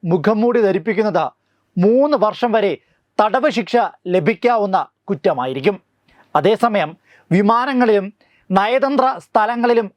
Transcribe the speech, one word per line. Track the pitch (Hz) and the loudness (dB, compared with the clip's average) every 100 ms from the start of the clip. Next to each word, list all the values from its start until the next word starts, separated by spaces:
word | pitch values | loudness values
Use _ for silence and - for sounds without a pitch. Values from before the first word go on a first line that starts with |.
| 175 | -2
മുഖംമൂടി | 175 165 214 233 240 208 | 0 0 2 2 2 2
ധരിപ്പിക്കുന്നത് | 185 170 196 214 170 143 _ _ _ _ - | 0 -2 -2 0 -2 -4 _ _ _ _ -2
മൂന്ന് | 190 240 285 285 | 2 2 2 2
വർഷം | 214 208 240 220 | 0 -2 -2 0
വരെ | 202 147 _ _ _ - | 0 -4 _ _ _ 0
തടവ് | 214 233 294 220 | 0 2 0 -2
ശിക്ഷ | 196 240 196 - 180 | -2 -2 -2 -6 -2
ലഭിക്കാവുന്ന | 180 165 226 240 233 202 190 139 _ - | 0 0 0 0 0 0 -2 -4 _ -10
കുറ്റമായിരിക്കും. | 160 202 147 127 131 139 190 _ _ _ _ _ 151 | -4 -2 -2 -4 -2 -2 -4 _ _ _ _ _ 0
അതേസമയം | 151 214 240 208 151 175 _ _ _ 175 | 2 2 0 -2 -4 -8 _ _ _ 2
വിമാനങ്ങളിലും | 202 233 254 254 240 208 190 - _ _ _ 190 | 2 2 0 0 2 2 -2 -14 _ _ _ 0
നയതന്ത്ര | 208 262 269 277 262 262 - | 0 0 0 0 0 -2 -4
സ്ഥലങ്ങളിലും | 226 214 240 233 233 202 | -2 0 -2 0 0 -2